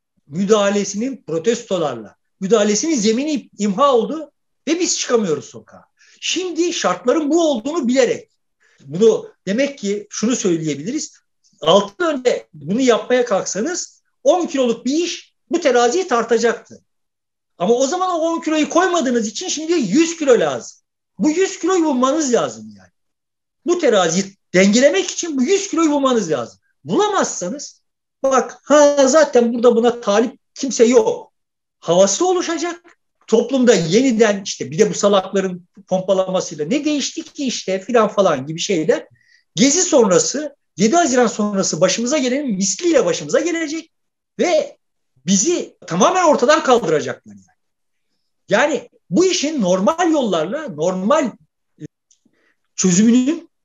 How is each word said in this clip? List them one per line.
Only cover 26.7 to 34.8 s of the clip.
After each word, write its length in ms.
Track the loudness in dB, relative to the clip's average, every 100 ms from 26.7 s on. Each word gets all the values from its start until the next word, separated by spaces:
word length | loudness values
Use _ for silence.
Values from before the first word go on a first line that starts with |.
| _
Bulamazsanız 960 | -4 0 0 0 -2 -4 -8 -10 -14 -20 _ _ _ _
bak 360 | -2 0 -2 -6
ha 440 | 2 6 6 4 4
zaten 460 | 4 4 4 2
burada 220 | 2 2 4
buna 260 | 2 0
talip 380 | 0 0 0 -6 _ -10
kimse 300 | -4 2 4
yok. 480 | 4 2 -2 -10 _ _ _ _ _
Havası 480 | 0 4 4 2 0
oluşacak. 720 | 0 -2 -4 -6 -8 _ _ _ _ 0
Toplumda 460 | 0 2 2 4
yeniden 720 | 4 2 2 4 4 2 0
işte 280 | -6 -10 -4
bir 80 |
de 100 | 0